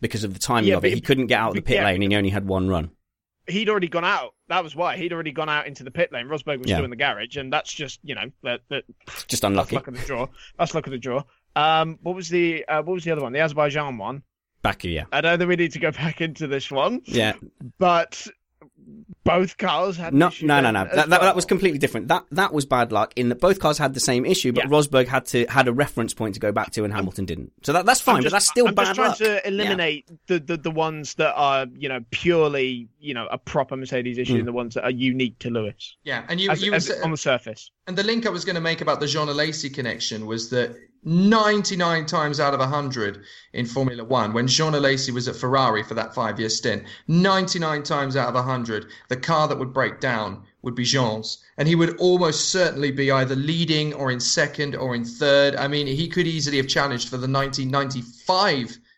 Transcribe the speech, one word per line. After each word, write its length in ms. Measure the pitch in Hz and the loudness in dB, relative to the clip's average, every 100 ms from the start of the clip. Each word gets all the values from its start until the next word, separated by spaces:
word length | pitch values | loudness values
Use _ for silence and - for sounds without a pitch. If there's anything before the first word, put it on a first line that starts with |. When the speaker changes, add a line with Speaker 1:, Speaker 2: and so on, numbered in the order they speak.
Speaker 1:
because 220 | 120 107 | -4 -4
of 100 | 104 | -4
the 60 | 92 | -4
timing 300 | - 120 95 | 0 2 4
Speaker 2:
Yeah, 60 | 90 | 4
Speaker 1:
of 60 | |
it. 60 | 95 | 2
Speaker 2:
but 60 | 117 | 0
Speaker 1:
He 60 | |
couldn't 260 | 131 131 117 | 2 2 2
get 120 | 117 | 2
out 100 | 110 | 2
of 60 | 98 | -2
the 40 | |
pit 140 | - 107 | 0 2
Speaker 2:
yeah. 100 | 104 | 2
Speaker 1:
lane 160 | 92 | 2
and 100 | 101 | 2
he 60 | 104 | 2
only 140 | 98 | 2
had 160 | 101 98 | 0 -2
one 200 | 92 95 | 0 2
run. 220 | 90 80 - _ _ _ _ - | 0 -2 -8 _ _ _ _ -6
Speaker 2:
He'd 220 | 190 214 | -2 0
already 180 | 208 175 | 0 0
gone 180 | 170 180 | 0 0
out. 280 | 185 123 - - | 0 -4 -12 -4
That 160 | 175 | -2
was 120 | 160 143 | -2 -4
why. 220 | 175 127 | -4 -2
He'd 160 | 170 | -4
already 180 | 165 156 | -6 -6
gone 180 | 147 156 | -4 -2
out 180 | 147 143 | -2 -4
into 160 | 139 | -10
the 80 | 131 | -8
pit 200 | - 135 | -2 -2
lane. 140 | 123 127 | -2 -6
Rosberg 300 | 151 - 135 | -6 -4 -4
was 120 | 123 | -2
Speaker 1:
Yeah. 80 | 160 | 0
Speaker 2:
still 80 | 131 | -2
in 40 | |
the 60 | 120 | -2
garage, 400 | 139 104 117 143 | -2 -2 -6 -10
and 140 | 131 | -4
that's 180 | 151 - | -4 -4
just, 280 | - 135 - | -10 -12 -12
you 140 | 147 117 | -12 -10
know, 160 | 117 - | -10 -10
that, 200 | 135 120 - | -8 -8 -6
that 160 | 139 - - - - - | -10 -10 -18 -18 -16 -8
Speaker 1:
Just 160 | - | -2
unlucky. 320 | 101 98 - 131 | 0 0 0 -2
Speaker 2:
that's 100 | 127 | -6
luck 20 | |
of 100 | 123 | -10
the 40 | 123 | -6
draw. 200 | 123 131 - - - | -6 -6 -10 -12 -4
That's 160 | 170 | -2
luck 140 | 165 143 | -2 -6
of 40 | |
the 60 | 131 | -8
draw. 260 | 123 127 - _ _ 147 | -6 -6 -6 _ _ 0
Um, 440 | 151 160 160 160 | 4 4 2 -4
what 140 | 170 185 | -8 -8
was 140 | 165 | -2
the, 360 | 175 170 160 - | 0 2 0 -2
uh, 140 | 156 | -2
what 120 | 151 | -2
was 100 | 185 | -4
the 80 | 165 | -2
other 100 | 156 | -2
one? 100 | 127 | -2
The 60 | 139 | 0
Azerbaijan 580 | 160 147 147 147 143 120 | 0 2 0 0 -4 -6
one. 260 | 101 139 - _ _ _ | -8 -10 -14 _ _ _
Speaker 1:
Baku, 240 | 107 - 87 | -2 -2 -4
yeah. 160 | 78 - | -6 -4
Speaker 2:
I 80 | 139 | 0
don't 160 | 165 170 | 2 2
think 120 | 175 | 2
we 60 | 170 | 2
need 160 | 170 | 0
to 60 | - | -2
go 120 | 160 | -4
<laughs> 120 | 147 160 | -2 -4
back 140 | - | -4
into 260 | 165 139 151 | -6 -6 -6
this 240 | 139 - | -6 -4
one. 300 | 135 165 247 - | 0 0 -2 -4
Speaker 1:
Yeah. 280 | 120 107 - - - 127 - | 0 0 -2 -10 -18 -16 0
Speaker 2:
But 480 | 180 170 165 - 214 - _ _ 151 _ - 147 - - | 2 4 2 -6 -16 -20 _ _ -20 _ -20 -20 -20 -4
both 340 | - 175 190 - | 2 2 2 -2
cars 380 | 185 156 190 170 | -2 0 0 -4
had 180 | 170 | 0
Speaker 1:
No, 120 | 135 170 | 4 4
Speaker 2:
an 40 | |
issue 120 | - 151 | 2 2
Speaker 1:
no, 100 | 143 | 4
no, 40 | |
Speaker 2:
then 100 | 127 | 4
Speaker 1:
no. 60 | 107 | 2
Speaker 2:
as 60 | 92 | 2
Speaker 1:
That, 80 | - | 2
that, 140 | 156 | 4
that 120 | 175 | 6
Speaker 2:
well. 140 | 190 175 | 6 4
Speaker 1:
was 100 | - | 2
completely 320 | 190 185 139 | 2 2 2
different. 280 | 147 117 110 | 0 0 0
That, 160 | 175 - | 0 0
that 220 | 156 196 | 0 0
was 120 | 147 135 | 0 2
bad 260 | 127 117 | 2 2
luck 220 | 107 110 - | 2 0 0
in 140 | 120 | 0
that 100 | 120 | 2
both 200 | 180 185 | 2 4
cars 180 | 156 151 | 2 2
had 160 | 139 | 0
the 60 | 123 | 0
same 260 | - 123 127 | 0 2 2
issue, 260 | 190 127 | 2 2
but 140 | 123 139 | 0 4
Speaker 2:
Yeah. 40 | |
Speaker 1:
Rosberg 380 | 151 147 131 123 | 4 4 4 2
had 180 | 131 - | 0 0
to, 180 | 123 117 | 0 2
had 220 | 139 123 | 4 4
a 60 | |
reference 400 | 120 143 - 113 | 2 0 -2 -4
point 200 | - 110 | -2 -6
to 60 | 101 | -2
go 100 | 107 | 0
back 200 | 107 104 | 0 -2
to 120 | - | -2
and 80 | 104 | -2
Speaker 2:
I'm 60 | 104 | -2
Speaker 1:
Hamilton 280 | 95 - 92 | -4 -4 -6
didn't. 280 | 78 - _ | -6 -10 _
So 80 | - | 0
that, 120 | 165 190 | 2 4
that's 160 | 254 | 4
fine, 140 | - 196 | 4 4
Speaker 2:
I'm 20 | |
Speaker 1:
but 40 | |
Speaker 2:
just, 100 | 147 | 4
Speaker 1:
that's 140 | 196 - | 2 2
still 200 | 240 226 | 4 4
Speaker 2:
I'm 60 | 202 | 6
Speaker 1:
bad 100 | 190 | 2
Speaker 2:
just 80 | 190 | 2
trying 140 | 226 | 0
Speaker 1:
luck. 80 | - | 2
Speaker 2:
to 40 | 214 | 2
Speaker 1:
Yeah. 140 | 208 202 | 2 0
Speaker 2:
eliminate 640 | 196 208 185 165 151 - 170 - | 0 0 0 0 -2 -8 -12 -2
the, 120 | 175 | -2
the, 180 | 143 165 | -2 -4
the 140 | 165 | -4
ones 420 | 160 160 156 139 - | -2 -2 -2 -6 0
that 180 | 156 - | 2 4
are, 320 | 143 135 131 127 | 2 2 0 -6
you 100 | 139 | -6
know, 120 | 131 117 | -6 -6
purely, 800 | - 175 170 151 143 131 123 117 _ | -2 2 4 4 2 0 -2 -10 _
you 140 | 147 | -8
know, 140 | 123 110 | -8 -6
a 60 | 123 | -8
proper 400 | - 156 131 131 | -4 -2 -2 -4
Mercedes 400 | 131 131 123 120 | -4 -4 -2 -4
issue 160 | 123 120 | 0 0
Speaker 1:
Mm. 40 | |
Speaker 2:
and 80 | 117 | 0
the 60 | |
ones 200 | 120 120 | -4 -6
that 100 | 123 | -4
are 60 | 123 | -4
unique 460 | 123 131 127 127 - | 0 0 0 -2 -4
to 100 | 123 | -6
Lewis. 440 | 117 104 - - - | -4 -4 -8 -18 -16
Speaker 3:
Yeah, 220 | 147 123 - | -8 -8 -4
and 140 | 175 | -2
you, 80 | 196 | 0
Speaker 2:
As, 140 | 175 | 0
Speaker 3:
you 100 | 196 | 0
Speaker 2:
as 140 | 165 139 | 0 0
Speaker 3:
said 140 | - | -2
Speaker 2:
on 80 | 165 | -4
the 60 | 151 | -2
surface. 520 | 147 123 113 107 - _ - | 0 0 -2 -16 -18 _ -8
Speaker 3:
And 80 | 180 | -4
the 80 | |
link 220 | 208 233 226 | -2 0 -2
I 40 | |
was 140 | 175 | -4
gonna 180 | 170 175 | -4 -4
make 200 | 165 165 | -2 -2
about 180 | 160 139 | 0 0
the 80 | 147 | 0
Jean 200 | 151 147 | -2 -2
Alesi 440 | 143 156 151 139 | 0 -2 -4 -8
connection 520 | 135 120 - - 110 110 | -6 -6 -4 -6 -6 -6
was 240 | 113 - | -6 -2
that 260 | 123 120 - - _ 160 | 0 0 -4 -20 _ 0
ninety-nine 1000 | 170 196 220 208 208 - 190 170 165 156 | 4 6 6 4 2 0 0 0 0 0
times 340 | 170 147 143 | 0 0 2
out 140 | 143 | 2
of 80 | 135 | 2
a 60 | 131 | 0
hundred 560 | 147 143 120 101 101 - - - | 0 -2 -2 -4 -6 -14 -20 -12
in 120 | - 117 | -6 -4
Formula 380 | 139 131 120 113 | 0 -2 -2 0
One, 260 | 127 107 | 0 2
when 140 | 117 131 | 2 2
Jean 240 | 139 156 | 2 2
Alesi 400 | 147 139 135 135 | 2 2 2 0
was 140 | 123 120 | -4 -4
at 80 | - | -4
Ferrari 480 | 127 135 127 107 | 0 2 4 2
for 100 | 107 113 | -2 -4
that 200 | 110 - | -6 -4
five-year 320 | 110 101 110 | -4 -2 -2
stint, 340 | 110 120 104 - - - | -2 -2 -4 -6 -12 0
ninety-nine 760 | 165 190 190 185 185 160 151 | 4 4 4 2 -2 -2 -2
times 320 | 147 147 135 131 | -2 -2 0 0
out 140 | 123 | 0
of 60 | 123 | 0
a 60 | |
hundred, 460 | 127 131 113 107 107 - - | 0 -2 -2 -6 -6 -14 -8
the 80 | 131 | -4
car 300 | - 156 151 | 0 2 2
that 100 | 135 | 0
would 140 | 131 | -4
break 260 | 135 113 - | -2 -2 -2
down 440 | 135 113 104 95 - _ | -2 -2 -4 -8 -16 _
would 140 | 127 120 | -8 -4
be 100 | 123 | 0
Jean's. 580 | 139 120 107 110 - _ - | 2 2 -2 -6 -12 _ -2
And 100 | 147 | 2
he 80 | 170 | 4
would 220 | 165 170 | 2 2
almost 520 | 180 180 170 151 - | 4 4 4 0 0
certainly 400 | 185 170 135 143 | 2 2 0 -2
be 200 | 139 135 | 0 2
either 240 | 135 131 135 | 2 2 0
leading 580 | 147 165 165 151 151 | 0 0 0 0 0
or 180 | 139 131 | -2 -4
in 80 | 123 | -2
second 540 | - - 143 147 143 - | 0 0 0 -2 -4 -4
or 200 | 131 120 | -2 -2
in 80 | |
third. 520 | 117 - 143 139 139 139 | -4 -2 4 6 4 2
I 100 | 139 | -2
mean, 200 | 147 143 | -2 -2
he 200 | 135 170 | -2 -2
could 180 | 175 165 | 0 0
easily 300 | 160 143 143 | 0 -2 -2
have 100 | 135 | 0
challenged 420 | 160 139 120 - | 0 0 -2 -6
for 80 | 127 | -4
the 100 | 131 | -2
nineteen 420 | 139 139 131 131 | 0 -2 -2 -2
ninety-five 1080 | 139 135 131 - - - 185 202 139 110 - _ | -2 -2 -4 -10 -6 0 2 2 0 -4 -10 _